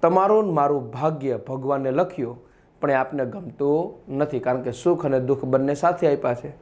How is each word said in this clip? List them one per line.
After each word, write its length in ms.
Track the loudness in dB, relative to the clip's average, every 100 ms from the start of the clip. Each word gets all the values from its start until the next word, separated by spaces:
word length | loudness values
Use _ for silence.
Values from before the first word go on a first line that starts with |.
તમારું 440 | 4 4 4 4 4
ને 60 |
મારું 380 | 2 2 0 -2
ભાગ્ય 460 | -2 -2 -2 -4 -4
ભગવાને 540 | -4 -8 -2 -2 0
લખ્યું, 520 | 0 -2 -2 -8 -8 -18 _ _ _
પણ 100 | 0
એ 40 |
આપને 300 | 2 0 -2
ગમતું 720 | -4 -6 -14 -4 0 0 0 -8 -8 -4
નથી, 200 | -2 -2
કારણ 240 | -2 -2
કે 100 | -4
સુખ 340 | -2 0 2 2
અને 140 | 0
દુઃખ 240 | 2 -2
બંને 300 | 2 0 2
સાથે 420 | 0 0 2 2 2
આપ્યા 180 | 0
છે. 180 | -4 -8 -16